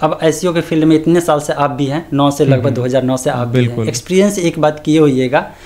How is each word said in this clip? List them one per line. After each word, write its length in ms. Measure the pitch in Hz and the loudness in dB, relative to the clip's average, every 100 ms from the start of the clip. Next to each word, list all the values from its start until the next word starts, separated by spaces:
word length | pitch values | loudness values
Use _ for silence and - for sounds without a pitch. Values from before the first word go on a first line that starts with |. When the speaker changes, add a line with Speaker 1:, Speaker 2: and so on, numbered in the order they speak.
Speaker 1:
अब 160 | 156 - | -4 0
एसईओ 300 | 165 151 180 | -2 0 -2
के 80 | 156 | -2
फील्ड 240 | 151 160 | -2 0
में 120 | 156 156 | 4 4
इतने 240 | 165 175 | 4 2
साल 200 | 170 147 | 2 -2
से 120 | 147 | -2
आप 180 | 143 143 | -2 -2
भी 160 | 131 139 | -2 -4
हैं, 220 | 151 165 | -4 -4
नौ 180 | 139 143 | 0 0
से, 140 | 139 | 2
Speaker 2:
हम्म, 100 | 139 | 2
Speaker 1:
लगभग 120 | 127 113 | 2 0
Speaker 2:
हम्म। 80 | |
Speaker 1:
दो 100 | 110 | -2
हज़ार 180 | 127 131 | 0 0
नौ 140 | 127 131 | 0 -2
से 140 | 147 | -2
आप 180 | 127 120 | -4 -2
भी 100 | 127 | 0
हैं। 80 | 120 | 0
Speaker 2:
बिल्कुल। 220 | 120 110 | -2 -4
Speaker 1:
एक्सपीरियंस 500 | - - 185 202 196 | -6 -2 0 0 0
एक 200 | 170 160 | -4 0
बात 240 | 151 151 | 0 0
किए 140 | - 156 | 0 2
होइएगा, 520 | 151 131 127 147 196 - | 4 2 0 -2 -2 -12